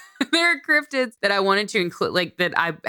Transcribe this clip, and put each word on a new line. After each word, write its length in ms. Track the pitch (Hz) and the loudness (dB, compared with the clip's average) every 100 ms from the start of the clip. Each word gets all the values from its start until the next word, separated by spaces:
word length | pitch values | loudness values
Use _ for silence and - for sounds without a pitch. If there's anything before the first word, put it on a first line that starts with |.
| - | -14
<laughs> 220 | - 269 | -8 -2
there 220 | 330 339 | 2 2
are 60 | 311 | 0
cryptids 500 | - 302 294 269 254 - | 0 0 0 -2 -4 -2
that 120 | 202 | -2
I 80 | 202 | 0
wanted 280 | 196 196 202 | 2 0 0
to 100 | 220 | -2
include, 320 | 175 - 175 | -2 -2 -2
like, 240 | 165 175 - | -2 -2 -2
that 200 | 175 - | -2 0
I 200 | 170 160 | -2 -2